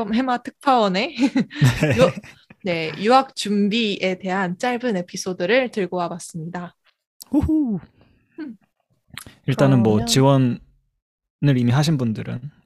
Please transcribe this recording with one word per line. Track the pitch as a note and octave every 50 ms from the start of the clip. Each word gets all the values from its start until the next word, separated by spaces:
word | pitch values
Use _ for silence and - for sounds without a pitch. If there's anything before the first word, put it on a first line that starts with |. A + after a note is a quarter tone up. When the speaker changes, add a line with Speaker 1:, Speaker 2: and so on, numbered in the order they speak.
| A3+ - A3+
Speaker 1:
해마 | A#3+ C4 C4 B3 A#3+
특파원의 | - B3 - _ - C#4+ C4 A#3+ G#3+ G3 F3+ F#3+ B3 F4 -
<laughs> | A3+ C4+ A#3+ - C4+ F#3 - - - C#3+ B2 - -
Speaker 2:
네. | - D3+ A3 A3+
Speaker 1:
유-, | B3+ G3 - - - - - _ _ _ - _ -
네, | F#3+ E3+ E3 D#3+ D#3 D#3+ -
유학 | F#3+ A3 B3+ C4+ C4 C4+ -
준비에 | - - G3+ G#3 G3+ G3+ G3+ G#3+ A#3 A3+ G#3 F#3+ - F#3 F#3 F#3 F#3
대한 | F#3+ F#3 F#3 G3 F#3+ F3 F3+ -
짧은 | B3+ B3 B3 A#3 B3+ B3 G3+
에피소드를 | F3+ F3 - - F3+ - G3 F3+ - F3 F3+ A#3 C4 B3+ A#3+
들고 | - A3 F#3 F3 F#3 F3+
와봤습니다. | E3+ E3+ E3+ E3+ - - - E3 D#3 E3+ F3 F3+ F3+ F3 _ _ _ _ _ _ _ _ _ _ - -
Speaker 2:
후후. | - D4+ - D#4 D#4 D#4 D4 A#3 G3+ E3 - - _ _ _ _ _ _ _ _ _ -
Speaker 1:
음. | D#4 C4 A3 _ _ _ _ _ _ _ _ _ _ _ - - - - - _ -
Speaker 2:
일단은 | C#3 B2+ - C#3+ C3+ C3+ B2 A2
뭐 | A2 G#2+
Speaker 1:
그러면 | G#2 A2+
Speaker 2:
지원을 | - - C3+ C3+ C#3 C#3 C3+ C3 A#2+ A#2 - - _ _ _ _ _ _ _ _ _ _ _ _ _ _ - C#3+ C#3+ C3+ B2
이미 | A#2+ A#2+
하신 | A#2+ D3 D3 E3 D#3+
분들은 | C3 B2 A2+ G#2 G#2+ A2 B2 A#2 B2 C3 D3 _ _ _